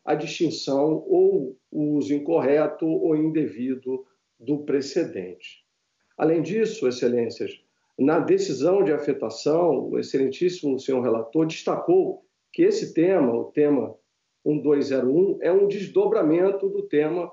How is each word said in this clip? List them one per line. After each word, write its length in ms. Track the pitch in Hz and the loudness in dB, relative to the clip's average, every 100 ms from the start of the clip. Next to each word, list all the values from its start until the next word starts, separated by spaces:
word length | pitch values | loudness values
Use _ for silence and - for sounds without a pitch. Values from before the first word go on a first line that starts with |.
| - | -4
a 100 | 151 | -2
distinção 880 | 160 - 160 - - 139 151 160 - | -4 -2 -2 -2 -2 0 2 0 0
ou 500 | 180 190 185 131 - _ | 4 4 2 -2 -10 _
o 240 | - 147 147 | -4 0 0
uso 180 | 135 | 0
incorreto 720 | 147 156 165 131 147 147 - 160 | -2 0 0 2 2 0 -2 -2
ou 280 | 185 170 156 | 0 2 2
indevido 920 | 160 156 127 104 127 127 127 131 - _ _ _ | 0 0 -2 -4 -6 -6 -6 -8 -10 _ _ _
do 200 | 117 147 | -4 -4
precedente. 1040 | - 139 - - 156 110 90 - - - _ _ _ _ _ - | -2 -4 -2 -4 -4 -6 -10 -14 -20 -20 _ _ _ _ _ -2
Além 240 | 156 165 | 0 2
disso, 460 | 151 220 214 - 127 | 0 -2 -2 -2 -4
excelências, 760 | 120 123 120 113 - 101 - _ _ _ - | 0 0 0 -2 -6 -10 -10 _ _ _ -2
na 220 | 135 160 | 2 2
decisão 640 | 143 190 180 127 156 196 | 2 2 0 -2 2 2
de 100 | 156 | 2
afetação, 960 | 147 - 131 113 - 147 160 175 131 - | 0 -2 -4 -6 -4 0 2 2 0 -2
o 100 | 123 | -4
excelentíssimo 800 | 123 139 135 - 180 180 147 127 | -2 0 -2 0 -2 -2 -4 -2
senhor 220 | - 131 | -2 -2
relator 440 | 120 113 113 160 160 | 0 -2 -2 -2 -2
destacou 800 | - - 160 - 185 143 - _ _ _ | -2 -4 -2 2 2 2 -4 _ _ _
que 120 | - | 0
esse 300 | 185 - 165 | 2 2 -2
tema, 380 | - 170 190 127 117 | 0 2 4 2 0
o 100 | - | -2
tema 440 | - 147 139 110 - _ _ _ _ | 0 2 2 -2 -8 _ _ _ _
um 160 | 151 151 | -2 0
dois 280 | 135 143 131 | 2 2 2
zero 240 | 135 123 | 0 2
um, 260 | 156 196 - | 2 2 0
é 100 | 160 | 2
um 160 | 190 202 | 4 2
desdobramento 1000 | 208 185 185 208 220 156 170 190 196 196 | 0 -2 0 2 2 2 2 2 0 -2
do 120 | 196 | -4
tema 480 | 196 147 156 170 170 | -2 0 0 -2 -6